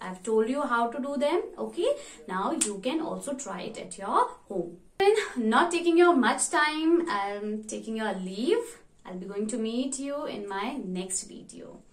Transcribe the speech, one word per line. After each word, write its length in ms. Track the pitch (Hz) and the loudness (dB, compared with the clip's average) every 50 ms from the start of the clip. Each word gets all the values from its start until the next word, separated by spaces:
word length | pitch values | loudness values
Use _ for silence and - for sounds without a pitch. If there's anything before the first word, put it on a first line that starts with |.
I've 220 | 185 185 185 - - | -10 -10 -10 -8 -2
told 260 | 226 220 220 220 220 | 2 4 4 4 4
you 140 | 269 294 294 | 2 0 0
how 240 | - 240 233 240 233 | 0 2 2 2 0
to 120 | - 269 | 0 -4
do 180 | 254 285 285 269 | -4 -4 -2 0
them. 260 | 285 294 339 415 - - - - | 2 2 2 2 0 -2 -6 -8
Okay, 360 | 226 214 - 330 381 523 587 - - - - - - - | -8 -6 -4 0 0 0 0 0 -4 -12 -16 -16 -10 -6
now 240 | 220 196 196 247 | -4 -2 -2 -2
you 280 | 330 285 - 214 202 190 | -2 -2 -2 -2 -4 -4
can 200 | - 254 320 320 | -4 -2 -2 -2
also 360 | - - 190 185 - 269 277 | -2 -4 -6 -6 -6 -6 -8
try 260 | - - 196 185 185 | -8 -8 -8 -8 -8
it 160 | 175 170 - - | -8 -8 -10 -10
at 200 | 170 185 - - | -12 -12 -12 -8
your 300 | 196 202 262 427 480 - - - - - | -4 0 2 2 2 2 -2 -8 -14 -6
home. 280 | 214 190 170 175 - - - - - - 392 403 440 427 403 - - 247 | -6 -4 -4 -6 -10 -14 -20 -12 -2 4 6 6 6 4 2 -2 -2 0
Not 340 | 220 220 233 269 339 349 | 2 4 6 6 6 4
taking 260 | 349 339 - 339 330 339 | 2 2 2 4 6 8
your 180 | 349 349 302 | 8 8 8
much 340 | 262 226 220 277 285 - - | 6 6 4 4 2 0 2
time, 580 | - 311 302 302 302 311 320 320 339 349 339 - | 2 4 4 4 2 2 4 4 4 4 4 2
I'm 540 | - 196 196 202 202 208 208 214 214 214 214 | -2 -2 -2 -2 -4 -4 -4 -4 -4 -4 -6
taking 340 | - 214 208 - 220 220 220 | -8 -8 -8 -6 -6 -4 -2
your 160 | 220 208 190 | -2 -2 -2
leave. 680 | 190 185 185 190 196 247 320 440 466 480 - - - - _ _ _ - | -4 -4 -6 -4 -2 0 2 2 2 0 -2 -10 -18 -20 _ _ _ -16
I'll 100 | - 185 | -12 -10
be 120 | 185 185 196 | -10 -10 -8
going 200 | 208 202 220 220 | -6 -4 -4 -2
to 100 | 247 226 | -2 -4
meet 420 | 220 220 226 247 269 277 - 269 | -4 -2 -2 -2 -2 -2 -4 -6
you 260 | 277 277 285 294 311 | -6 -6 -6 -6 -6
in 240 | - - 208 202 202 | -6 -8 -8 -8 -6
my 240 | 196 190 208 254 285 269 208 | -6 -4 -4 -4 -4 -6 -6
next 400 | 185 180 180 190 190 - - - | -6 -6 -6 -6 -4 -6 -6 -6
video. 520 | - - - - - - - - - - - - _ | -8 -12 -18 -18 -18 -16 -16 -16 -16 -18 -20 -20 _